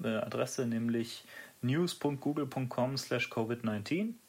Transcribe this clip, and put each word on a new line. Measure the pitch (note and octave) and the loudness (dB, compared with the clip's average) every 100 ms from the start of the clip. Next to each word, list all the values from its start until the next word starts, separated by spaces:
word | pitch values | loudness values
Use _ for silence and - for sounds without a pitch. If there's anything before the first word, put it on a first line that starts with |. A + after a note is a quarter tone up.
äh, | A2+ A2 | -2 0
Adresse, | - A#2+ B2+ - A#2+ | 0 0 0 0 0
nämlich | A2+ A#2 A#2 A#2 - - - - - | 2 2 2 0 -6 -14 -16 -18 -2
news | B2 D3+ F3 - | 2 4 2 2
punkt | D3 C#3 | 0 0
google | - D3 C3+ | 0 0 0
punkt | - C3 | -2 -2
com | - B2+ C3+ | 0 0 0
slash | - B2 - | 0 0 0
covid | A#2 A2+ A#2 | 0 0 0
nineteen. | A2+ G#2 G#2 E3 A3+ - | 0 -2 0 0 0 -4